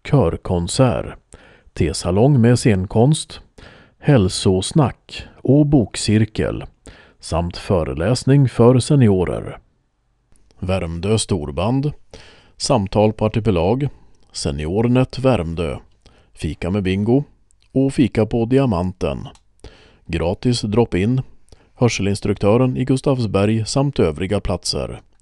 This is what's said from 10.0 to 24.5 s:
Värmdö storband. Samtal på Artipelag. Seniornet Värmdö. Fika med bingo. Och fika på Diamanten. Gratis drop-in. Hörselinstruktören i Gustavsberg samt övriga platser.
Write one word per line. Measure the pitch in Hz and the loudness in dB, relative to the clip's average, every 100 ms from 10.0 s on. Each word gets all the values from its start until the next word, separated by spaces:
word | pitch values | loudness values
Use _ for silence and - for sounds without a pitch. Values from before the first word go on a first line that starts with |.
| _ _ _ _ _ _ | _ _ _ _ _ _
Värmdö | 92 92 85 85 95 110 | -4 -4 -4 -4 0 0
storband. | - 98 73 69 98 135 147 - _ - - - _ - | 0 -4 -4 -4 -2 0 -2 -6 _ -20 -20 -20 _ -8
Samtal | - 131 95 107 107 | -2 0 0 2 2
på | 107 107 | 2 -2
Artipelag. | 117 110 87 87 127 143 - - _ _ | 0 0 0 0 0 -4 -8 -20 _ _
Seniornet | - 82 71 76 98 117 127 131 - | -8 -6 -6 -4 -2 2 2 0 0
Värmdö. | 131 113 80 85 82 - - _ _ _ _ | 0 0 -2 -4 -6 -6 -12 _ _ _ _
Fika | - 80 - 87 | -10 -8 -6 -4
med | 101 | -2
bingo. | 92 95 104 131 147 _ _ _ _ | -2 0 2 0 0 _ _ _ _
Och | 135 135 | -2 0
fika | 135 120 - 107 | 2 0 2 0
på | 120 117 | 0 0
Diamanten. | 131 135 87 92 - 85 65 - - _ _ - - _ _ - | 2 2 0 -2 -4 -6 -6 -10 -18 _ _ -20 -20 _ _ -8
Gratis | 82 80 101 127 120 | -4 -2 -2 -2 -2
drop-in. | 110 107 117 90 101 131 - - _ - _ - | 0 0 0 0 0 -2 -4 -12 _ -20 _ -2
Hörselinstruktören | 120 - 98 101 107 101 101 117 127 131 | 0 0 -2 -2 -4 0 2 4 2 0
i | 127 | -2
Gustavsberg | 131 - 131 113 98 104 110 107 | -2 0 0 0 0 0 0 -2
samt | 135 143 139 | -2 -2 0
övriga | 95 76 92 101 | 0 0 -4 -4
platser. | - | -4